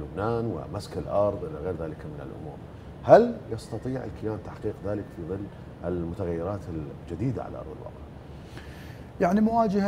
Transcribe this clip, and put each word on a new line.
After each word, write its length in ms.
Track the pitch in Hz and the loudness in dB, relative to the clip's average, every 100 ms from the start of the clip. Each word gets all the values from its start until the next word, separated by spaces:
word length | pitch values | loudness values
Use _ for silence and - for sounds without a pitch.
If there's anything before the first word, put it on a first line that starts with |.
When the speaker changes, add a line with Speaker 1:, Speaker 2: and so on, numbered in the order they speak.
Speaker 1:
لبنان 440 | 73 80 107 117 117 | -6 -2 0 0 0
ومسك 520 | 85 67 87 - 92 | -4 -4 -8 -6 -6
الأرض 460 | 80 95 104 87 | 0 4 4 2
إلى 140 | 85 76 | -4 -4
غير 100 | 76 | -4
ذلك 240 | 80 80 76 78 | -2 -4 -6 -10
من 100 | 73 | -8
الأمور. 420 | 69 - 78 - - - - - | -10 -10 -10 -12 -12 -14 -14 0
هل 340 | 117 175 233 233 - | 10 12 10 2 -6
يستطيع 520 | 110 - 110 127 131 | -8 -6 -6 -4 -4
الكيان 340 | 113 - 107 104 92 | -6 -4 -4 -4 -6
تحقيق 280 | - 107 - 98 | -6 -6 -4 -4
ذلك 180 | 101 98 - | -4 -4 -8
في 80 | 80 | -6
ظل 140 | 95 98 - - - 87 | -4 -6 -10 -14 -6 -2
المتغيرات 760 | 90 82 85 87 82 87 101 87 80 71 69 - | 0 -2 -2 -2 -2 -2 -4 -4 -6 -6 -8 -8
الجديدة 340 | 85 127 101 | -2 0 -2
على 140 | 67 67 | -4 -8
أرض 80 | - 71 | -10 -10
الواقع؟ 260 | - - - - - - - - - - - - - - | -12 -12 -14 -16 -16 -14 -14 -14 -14 -14 -12 -14 -8 2
Speaker 2:
يعني 200 | 175 202 | 4 6
مواجهة، 440 | 220 233 226 202 | 6 6 6 6